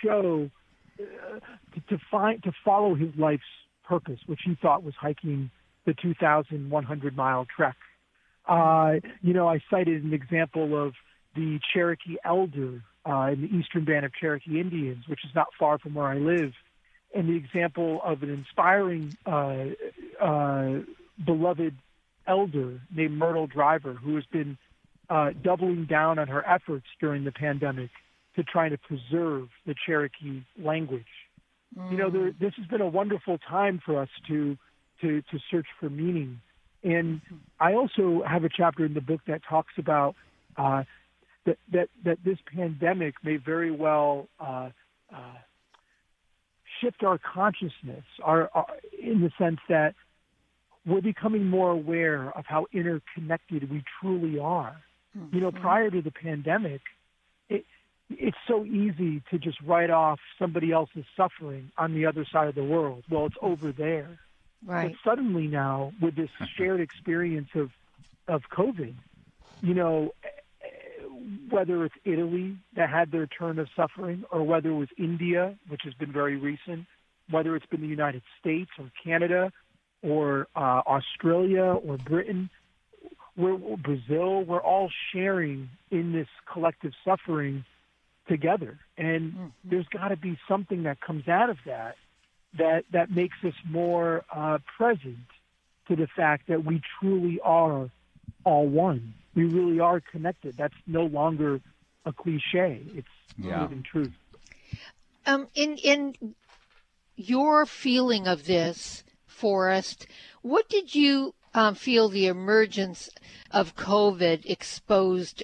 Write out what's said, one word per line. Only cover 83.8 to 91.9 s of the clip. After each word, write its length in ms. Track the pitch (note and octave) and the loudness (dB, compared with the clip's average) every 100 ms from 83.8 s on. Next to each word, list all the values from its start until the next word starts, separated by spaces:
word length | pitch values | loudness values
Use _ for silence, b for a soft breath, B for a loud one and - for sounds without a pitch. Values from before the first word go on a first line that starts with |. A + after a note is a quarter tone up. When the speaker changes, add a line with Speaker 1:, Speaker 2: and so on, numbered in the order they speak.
| C#3 C#3 A2+ D3+ F3+ F#3+ | -4 -4 -2 0 2 0
Speaker 1:
we're 180 | F3 F3 | 0 0
all 280 | E3 F#3 F#3 - - | 2 2 2 -4 -8
sharing 560 | F#3+ F#3+ F#3+ D#3 C#3 C3 B2+ _ | -4 0 0 -2 -4 -10 -16 _
in 200 | F3+ E3+ | -2 0
this 160 | E3 D3+ - - | -2 -4 -10 -12
collective 400 | F3+ E3 - D#3 - - | -2 0 0 -8 -6 0
suffering 580 | F#3 - D#3 C#3+ C#3 B2+ _ _ _ _ _ - | 0 0 -2 -2 -4 -10 _ _ _ _ _ -2
together. 520 | D#3+ D#3 G3+ B2+ C#3+ _ - | 0 2 0 -2 -12 _ -6
And 340 | D#3+ E3 D#3+ | -2 -2 -2
Speaker 2:
Mm-hmm. 120 | E3+ F3 - | -8 -12 -14
Speaker 1:
there's 240 | F3+ F3+ E3+ | -4 -2 -2
gotta 300 | E3+ G3 F#3+ | -6 -4 -4
be 200 | F3+ E3 - | -4 -8 -2
something 360 | G3 G3 F#3 | -2 -2 -4
that 160 | D#3+ C#3 | -4 -6
comes 260 | - D#3 C3 | -6 -6 0
out 220 | E3+ A#3+ | 2 2
of 80 | E3+ - | 0 -8
that, 300 | A#2+ A2+ | -10 -10